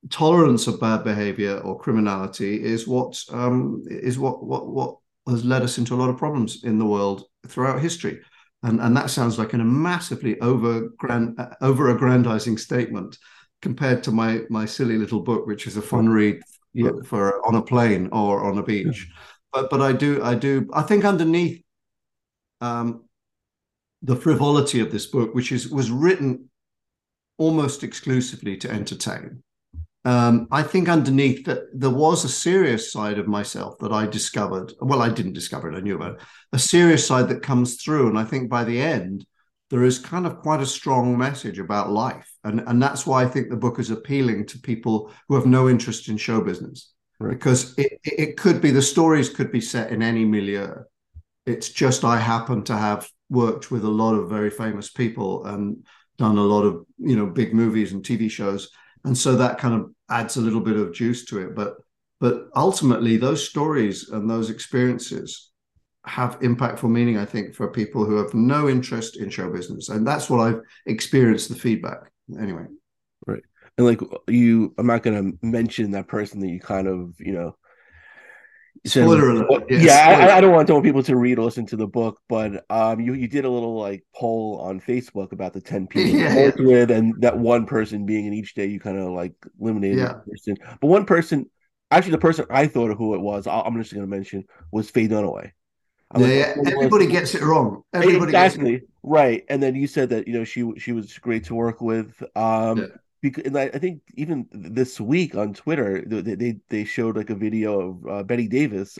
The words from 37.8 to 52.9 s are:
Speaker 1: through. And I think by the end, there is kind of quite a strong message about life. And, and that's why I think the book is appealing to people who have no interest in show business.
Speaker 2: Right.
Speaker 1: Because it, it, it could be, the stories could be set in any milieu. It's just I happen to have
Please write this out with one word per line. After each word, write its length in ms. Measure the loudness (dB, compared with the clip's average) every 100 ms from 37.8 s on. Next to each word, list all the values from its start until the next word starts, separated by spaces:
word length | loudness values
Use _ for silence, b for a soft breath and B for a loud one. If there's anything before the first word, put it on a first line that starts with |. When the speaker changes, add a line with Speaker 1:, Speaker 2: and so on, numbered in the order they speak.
Speaker 1:
through. 240 | -4 2 2
And 100 | 2
I 60 |
think 260 | -2 -4 -4
by 140 | -2
the 160 | -2 -2
end, 460 | -2 -2 -4 -10 -12 _ _ _ _
there 140 | 2
is 160 | 2 2
kind 260 | -4 -4 -4
of 140 | -4
quite 220 | -2 -2
a 40 | -2
strong 520 | -4 0 2 2 0
message 420 | 0 -4 -10 -10
about 320 | -4 -2 0
life. 400 | -2 -2 -6 -18 -12 -6
And, 160 | -4
and 200 | 0 2
that's 240 | 2 0 0
why 180 | 2
I 40 | 2
think 220 | 0 -4
the 80 | -4
book 200 | -4 -4
is 140 | -6
appealing 540 | -6 -4 -2 0 -2 -6
to 120 | -12
people 520 | -8 -6 -2 -4 B B B
who 80 | 2
have 100 | 4
no 220 | 6 6
interest 400 | 4 0 -8 -6
in 80 | -8
show 240 | -2 -2
business. 540 | -2 -6 -10 -16 -20 _ _ _
Speaker 2:
Right. 180 | -8 -2
Speaker 1:
Because 400 | 2 2 0 -2
it, 220 | -4 -4 -8
it, 80 | -4
it 180 | -4 2
could 240 | 2 4
be, 100 | 4
the 100 | 4
stories 480 | 2 4 4 4 2
could 220 | -4 -4
be 100 | -4
set 300 | -4 -6 -6
in 100 | -2
any 220 | -2 0
milieu. 520 | 0 0 -2 -6 -8 -12 -20 _ _ -20 _ _ -8
It's 240 | -6 -6
just 360 | 0 2 2 2
I 120 | 2
happen 460 | 0 -2 -2 -4
to 140 | -4 -2
have 300 | -2